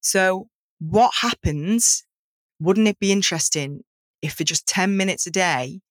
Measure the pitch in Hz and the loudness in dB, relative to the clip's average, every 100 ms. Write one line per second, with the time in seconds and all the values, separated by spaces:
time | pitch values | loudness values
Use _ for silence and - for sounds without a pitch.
0 | - 196 190 185 220 _ _ _ 160 196 | 0 2 2 0 -6 _ _ _ -2 4
1 | 247 - 240 - - 147 160 226 - - | 4 2 -4 -2 -2 -2 0 0 2 0
2 | - _ _ _ _ _ 160 196 220 202 | -4 _ _ _ _ _ 0 4 4 2
3 | 196 196 196 165 - 156 139 143 - _ | 0 2 0 -2 -2 -2 -4 -10 -18 _
4 | _ _ 156 - 160 165 - - 190 196 | _ _ -10 -4 -4 -2 -4 0 0 0
5 | 190 175 - 170 180 143 127 180 _ | -2 -2 -4 0 0 0 -4 -10 _